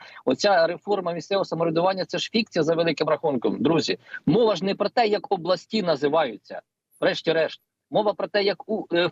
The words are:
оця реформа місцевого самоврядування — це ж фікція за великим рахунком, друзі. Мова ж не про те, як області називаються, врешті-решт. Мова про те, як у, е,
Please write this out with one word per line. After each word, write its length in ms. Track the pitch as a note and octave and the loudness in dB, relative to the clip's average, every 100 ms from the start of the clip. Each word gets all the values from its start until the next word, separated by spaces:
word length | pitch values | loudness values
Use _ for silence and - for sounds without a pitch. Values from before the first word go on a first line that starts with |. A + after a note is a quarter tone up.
| - - | -6 -6
оця 420 | - C3 G3+ F3+ E3 | -4 0 4 4 2
реформа 460 | E3+ G3 G3+ F3 | 0 -4 -2 -2
місцевого 320 | E3+ - G3 | -6 -2 -2
самоврядування — 600 | E3+ E3 E3+ E3 F#3 F#3+ E3+ | -2 -2 0 2 0 0 -4
це 100 | E3 | -6
ж 120 | - | -2
фікція 300 | A3+ A3 F3 | -2 -2 0
за 120 | D3+ | 0
великим 340 | E3 E3+ D3 D#3 | 2 0 -2 -2
рахунком, 540 | D3+ D#3+ D#3 A2 G2 | 0 0 -2 -2 0
друзі. 360 | C3 E3 - - - - - | 0 2 0 -6 -10 -6 2
Мова 300 | G#3 A3 F3+ | 4 4 2
ж 80 | |
не 100 | G3 | -2
про 140 | F3+ G3+ | -2 -2
те, 180 | B3+ A3 | 0 2
як 260 | G#3 - | 0 -2
області 500 | F#3+ E3 F3+ - A3 | -4 0 -2 -2 -2
називаються, 760 | F3 C#3 C#3+ D#3+ C#3 G2+ - F#2 - _ _ _ | 0 0 0 0 0 -6 -14 -16 -16 _ _ _
врешті-решт. 600 | F#3+ E3+ - D#3+ D3+ - _ _ _ | -2 0 0 0 0 -4 _ _ _
Мова 240 | F3 G#3 | -2 0
про 140 | - F#3 | -2 -2
те, 140 | G#3 | 0
як 260 | G3 F#3 - | 0 -2 -4
у, 180 | G#3+ - | -6 -2
е, 140 | E3+ F3 | 0 0